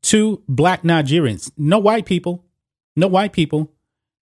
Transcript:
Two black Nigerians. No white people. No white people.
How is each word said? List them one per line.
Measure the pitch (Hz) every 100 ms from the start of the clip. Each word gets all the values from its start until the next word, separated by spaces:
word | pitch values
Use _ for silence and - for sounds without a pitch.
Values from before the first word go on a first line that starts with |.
Two | - 214 214 202 -
black | 131 165 180
Nigerians. | 165 165 143 160 143 101 - -
No | 147 202
white | 202 226 190
people. | 180 180 180 _ _ _ _ _
No | - 190
white | 185 208
people. | 196 151 151 156 _ _ _ _ _